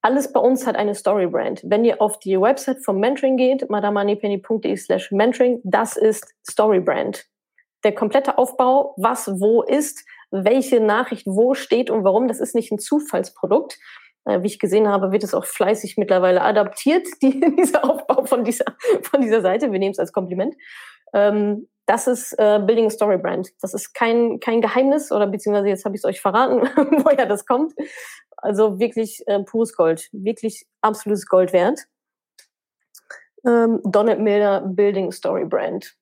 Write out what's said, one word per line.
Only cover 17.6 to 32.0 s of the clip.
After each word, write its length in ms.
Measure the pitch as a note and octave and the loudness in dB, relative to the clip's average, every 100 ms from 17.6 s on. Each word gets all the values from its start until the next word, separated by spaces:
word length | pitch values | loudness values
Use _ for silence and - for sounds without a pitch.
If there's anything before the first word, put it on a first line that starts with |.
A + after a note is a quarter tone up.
| F4+ - | 2 2
Aufbau 400 | C4+ - - C4 | 0 -2 0 0
von 220 | C4 B3 A3+ | 2 0 0
dieser, 200 | A#3 - - B4 G#4+ | -4 -6 -4 0 0
von 180 | - C#4+ | 0 0
dieser 220 | A#3+ A3 | 2 2
Seite. 320 | F#3 G#3 C4+ | 2 0 0
Wir 60 | G3 | 0
nehmen 120 | G3 | -2
es 80 | F#3+ | -2
als 140 | E3+ | -4
Kompliment. 420 | - F3+ F3+ A3+ - - - - - _ | -4 -4 -4 -4 -6 -20 -20 -20 -20 _
Ähm, 540 | - G#3 G#3 G#3 G#3 - _ - | 2 2 2 0 -4 -8 _ -2
das 180 | A3+ - | 0 0
ist, 280 | B3 - | -2 -4
äh, 260 | - G#3+ G#3 | 2 4 4
Building 280 | G3 A#3 A3 | 2 2 2
a 20 | |
Story 280 | A3 G#3+ F#3 | 0 0 0
Brand. 320 | - F#3+ F#3 _ | 0 -6 -8 _
Das 120 | F#3 | -10
ist 200 | G3 - | -10 -12
kein, 460 | - A#3 A#3 A#3 A#3 | -2 0 2 0 -2
kein 200 | - A3+ | -2 0
Geheimnis 500 | A3 B3+ C4+ D4 D4 | 2 2 2 2 0
oder 140 | G#3 G3+ | 0 0
beziehungsweise 440 | G3 G#3 G#3 G3+ | -2 -2 0 0
jetzt 160 | F#3+ G#3 | -2 -6
habe 100 | G3 | -4
ich's 100 | G3 | -4
euch 160 | G3 | -2
verraten, 400 | G3+ G#3 C4 B3+ | 0 2 2 2
<laughs> 420 | B3+ - C#4+ D#4 | 2 2 2 2
woher 220 | C4+ C#4 A3 | 4 2 2
das 200 | G3+ - | -2 0
kommt. 280 | B3 D#4 - D#4 - - - _ - | 0 0 -4 -12 -12 -20 -20 _ -8
Also 420 | - G3+ A3 F#3+ | -4 2 0 2
wirklich, 460 | A#3 A#3 A3 - - | -2 -2 -6 -6 -2
äh, 120 | G3+ | -2
pures 300 | F#3+ A3+ A3+ - | -2 -4 -4 0
Gold. 340 | E3 E3 - | 0 0 -6
Wirklich 560 | G#3+ G3 A3+ A3 - - _ | -8 -6 -4 -6 -8 -20 _
absolutes 460 | G#3+ G#3+ G#3 G3+ - | -2 -2 -4 -4 2
Gold 260 | F#3 F#3 | 2 4
wert. 340 | F3+ F#3 D#4+ - _ | 2 2 -2 -10 _